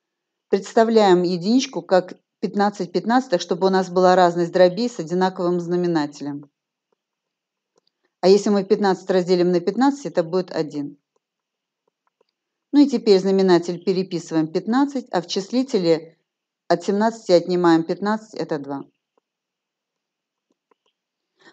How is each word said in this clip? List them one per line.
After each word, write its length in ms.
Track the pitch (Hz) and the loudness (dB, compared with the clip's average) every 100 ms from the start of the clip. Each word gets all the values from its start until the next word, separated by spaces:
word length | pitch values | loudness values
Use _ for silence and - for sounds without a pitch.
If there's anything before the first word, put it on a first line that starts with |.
| _ _ _ _ - | _ _ _ _ -6
Представляем 760 | 202 196 240 226 226 202 180 | -6 -2 0 2 4 4 4
единичку 580 | 175 180 185 254 - 175 | 2 -2 0 0 -2 -8
как 320 | - 185 185 - _ _ | 0 0 0 -10 _ _
пятнадцать 520 | 196 202 202 202 180 | -6 -2 -2 -2 -6
пятнадцатых, 500 | 180 214 254 269 175 | -6 -2 -2 0 -4
чтобы 240 | - 180 190 | -2 -2 0
у 40 | |
нас 180 | 190 175 | 0 0
была 260 | 185 185 185 | 2 4 6
разность 360 | 175 170 170 | 4 2 -2
дробей 400 | 180 180 175 240 | 4 2 2 -6
с 80 | 240 | -6
одинаковым 600 | 160 180 185 185 175 180 | -6 -2 -2 -2 -4 -4
знаменателем. 920 | 170 180 175 165 147 - 143 143 143 _ _ _ _ _ _ _ _ _ _ _ _ _ _ _ _ _ | -2 -2 0 -2 -4 -8 -12 -12 -14 _ _ _ _ _ _ _ _ _ _ _ _ _ _ _ _ _
А 60 | 180 | 4
если 240 | 202 214 | 4 4
мы 120 | 202 | -2
пятнадцать 460 | 190 208 196 185 - | 0 0 0 -2 -2
разделим 420 | 185 175 180 175 | -2 0 0 2
на 80 | 175 | 0
пятнадцать, 460 | 175 202 269 277 170 | -2 0 0 0 -6
это 180 | 180 | -4
будет 280 | 165 185 185 | -4 -4 -6
один. 480 | - 151 147 143 160 _ _ _ _ _ _ _ _ _ _ _ _ _ _ _ _ _ 285 | -6 -8 -8 -10 -12 _ _ _ _ _ _ _ _ _ _ _ _ _ _ _ _ _ 4
Ну 40 | |
и 100 | 285 | 4
теперь 300 | 233 - 190 | 4 4 4
знаменатель 640 | 190 196 190 175 170 175 | 4 2 4 4 2 -8
переписываем 680 | 196 185 180 170 - 160 156 | -4 -4 -4 -6 -6 -4 -2
пятнадцать, 560 | 175 214 247 285 269 240 | -4 -2 -2 -2 -4 -6
а 100 | 185 | -6
в 60 | 170 | -4
числителе 920 | 202 190 247 262 208 170 156 160 _ _ _ _ _ - | -8 -4 -4 -2 -2 0 0 -2 _ _ _ _ _ -4
от 160 | 170 | -4
семнадцати 480 | 190 202 226 226 - | -2 -2 -2 -4 2
отнимаем 520 | 175 165 180 175 165 | 2 2 0 4 2
пятнадцать, 500 | 165 175 202 214 214 | 0 -6 -4 -6 -8
это 240 | - 160 156 | -10 -8 -8
два. 260 | 139 143 - _ _ _ _ _ _ _ _ _ _ _ _ _ _ _ _ _ _ _ _ _ _ _ _ _ _ | -8 -12 -14 _ _ _ _ _ _ _ _ _ _ _ _ _ _ _ _ _ _ _ _ _ _ _ _ _ _